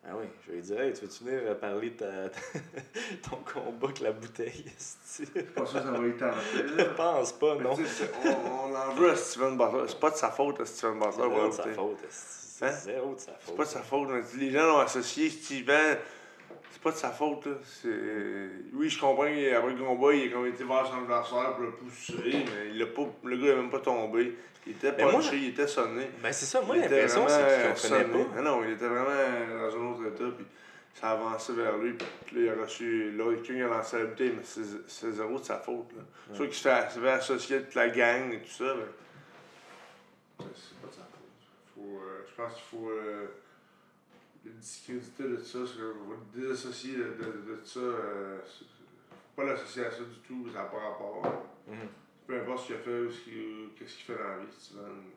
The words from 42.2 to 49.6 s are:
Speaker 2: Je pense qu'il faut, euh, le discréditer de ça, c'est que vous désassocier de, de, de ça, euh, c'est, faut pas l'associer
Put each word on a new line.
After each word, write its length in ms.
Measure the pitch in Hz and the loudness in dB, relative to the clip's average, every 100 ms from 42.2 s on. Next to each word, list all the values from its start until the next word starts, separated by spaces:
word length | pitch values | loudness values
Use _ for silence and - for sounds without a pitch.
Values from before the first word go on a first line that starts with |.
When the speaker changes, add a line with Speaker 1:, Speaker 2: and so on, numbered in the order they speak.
| - | -14
Speaker 2:
Je 60 | - | -8
pense 120 | 117 117 | -8 -8
qu'il 80 | - 113 | -14 -10
faut, 100 | 113 | -6
euh, 380 | 107 107 104 101 - - _ _ _ _ _ _ - _ _ 113 | -4 -4 -6 -8 -12 -20 _ _ _ _ _ _ -20 _ _ -20
le 60 | |
discréditer 720 | 113 117 - - 123 120 - | -18 -16 -16 -10 -10 -10 -8
de 140 | 131 117 | -6 -6
ça, 220 | - 123 123 | -6 -8 -8
c'est 120 | 113 | -8
que 140 | 113 | -10
vous 220 | 107 101 113 110 117 | -10 -12 -14 -12 -8
désassocier 600 | 131 127 127 - 127 127 | -6 -6 -8 -12 -8 -6
de, 80 | |
de, 480 | 113 113 110 104 104 107 | -6 -6 -10 -10 -12 -12
de 40 | |
ça, 160 | - 123 | -12 -6
euh, 580 | 123 113 101 101 98 95 92 | -4 -4 -6 -8 -8 -10 -14
c'est, 200 | - - | -20 -20
faut 760 | _ - - _ - _ - | _ -20 -20 _ -20 _ -4
pas 20 | |
l'associer 420 | 139 131 | -2 -2